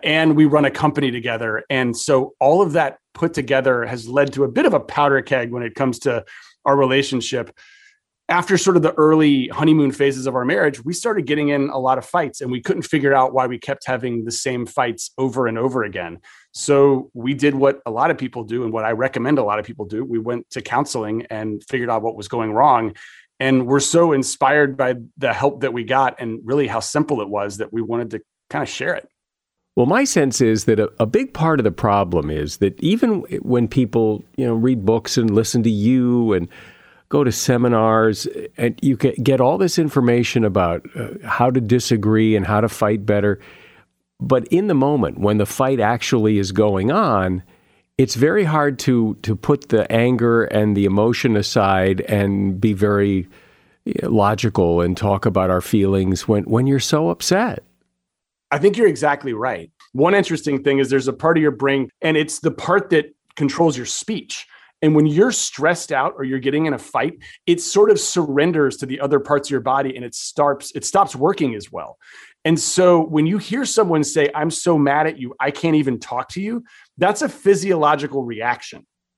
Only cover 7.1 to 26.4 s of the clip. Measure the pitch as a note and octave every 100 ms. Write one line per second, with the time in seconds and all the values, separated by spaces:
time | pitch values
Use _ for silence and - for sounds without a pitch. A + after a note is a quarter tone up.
7.1 | B2+ A2+ B2+ A#2 - - _ _ _ _
8.1 | _ - F3 F3 F#3 G3 F3+ D#3 - D#3
9.1 | D#3 D3+ C#3 B2 - D#3 D#3 C#3 C3 C#3
10.1 | C3 C3 B2+ B2 F#3+ E3 B2+ A#2 F3 A#3+
11.1 | G#3 C#3 D3 D3 C#3+ C#3 C3+ B2+ C3 B2
12.1 | F3 D3+ - B2+ B2 A#2+ F#3 - D#3 C#3
13.1 | C3+ C3 C3 B2+ B2 - C#3 - B2+ B2
14.1 | A#2 A2 A#2 C3+ B2+ A#2 - B2 A#2 -
15.1 | - C3+ B2 A#2+ A2+ B2+ B2+ G#2+ F#2 F2
16.1 | E2+ - - _ - - C#3+ C#3 C3 C3
17.1 | B2 A#2+ C#3+ D3 C#3 C#3 C#3 - A2+ D3+
18.1 | D#3+ C3 - G#2+ A#2 A#2+ A2 A2 A2+ C3
19.1 | B2+ B2 D3 G#2+ G#2 G#2 A#2 G2+ G#2+ C3+
20.1 | A2+ A2 A#2+ - - - A#2+ C#3+ B2+ G#2+
21.1 | A2 - A2 A2 G#2 - C3 A#2+ A2+ A2
22.1 | A2 G2+ A#2+ A2 G#2+ D3 B2 A2+ G2+ -
23.1 | - _ _ C3+ C3 B2 C#3 C#3 E3 E3+
24.1 | C#3+ C3 - C3+ D3 C#3+ C3+ B2+ B2+ A#2
25.1 | - C3 G#2+ C#3 C#3+ C3 A#2+ A2+ C3+ C3+
26.1 | - A#2+ A2+